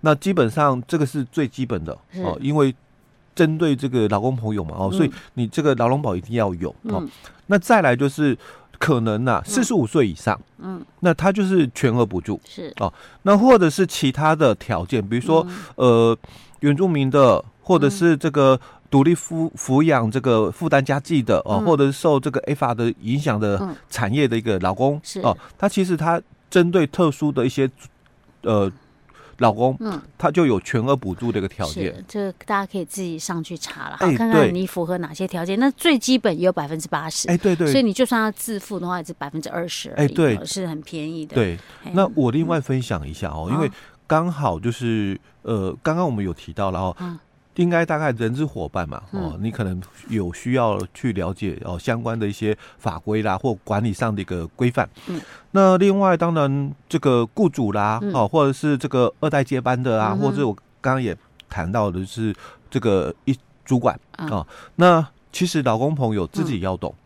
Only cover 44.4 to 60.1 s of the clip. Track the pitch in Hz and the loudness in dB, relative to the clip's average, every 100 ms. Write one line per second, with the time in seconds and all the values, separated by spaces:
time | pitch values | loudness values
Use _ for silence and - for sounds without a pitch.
44.4 | 139 82 107 117 120 113 101 98 _ _ | -2 -2 -4 -4 -2 -2 -2 -6 _ _
45.4 | - 113 95 76 - 160 180 113 98 82 | -6 -4 -4 -4 -4 -2 -2 -2 -4 -6
46.4 | - 82 98 90 92 87 180 170 _ _ | -12 -6 -4 -2 -4 -6 -10 -12 _ _
47.4 | _ - 175 170 165 156 151 117 113 127 | _ -2 0 2 0 -2 -2 -2 -4 -2
48.4 | 151 - 78 98 82 - - 196 123 80 | -6 -6 -8 -6 -6 -10 -12 -8 -8 -6
49.4 | 107 110 101 90 95 - - 110 87 85 | -8 -4 -4 -4 -10 -18 -6 -4 -4 -6
50.4 | - 127 117 98 95 - 131 98 87 95 | -2 0 0 0 -6 -6 -4 -2 -4 -4
51.4 | 101 - - 87 - 117 117 113 104 101 | -6 -6 -8 -8 -4 -4 -4 -4 -4 -4
52.4 | 107 107 - - - 82 - 107 107 95 | -4 -4 -6 -10 -8 -8 -4 -2 0 0
53.4 | 135 104 - 104 113 101 117 101 95 90 | -2 -4 -2 -2 -2 -2 -2 -2 -4 -6
54.4 | 82 - 123 120 113 - - 175 - - | -8 -2 -2 0 -4 -6 -10 -10 -10 -20
55.4 | _ 196 190 185 196 196 196 170 170 165 | _ 4 6 6 4 4 2 2 0 0
56.4 | 143 139 143 143 _ 160 143 123 117 - | 0 0 -4 -8 _ 0 2 2 0 2
57.4 | 196 139 113 104 104 110 208 151 104 160 | 0 2 -2 0 0 -2 -2 0 2 2
58.4 | 143 135 151 139 139 127 120 - 156 143 | 2 2 0 0 0 2 0 0 -2 0
59.4 | 131 131 123 123 127 110 107 | 0 -2 -2 -2 0 0 0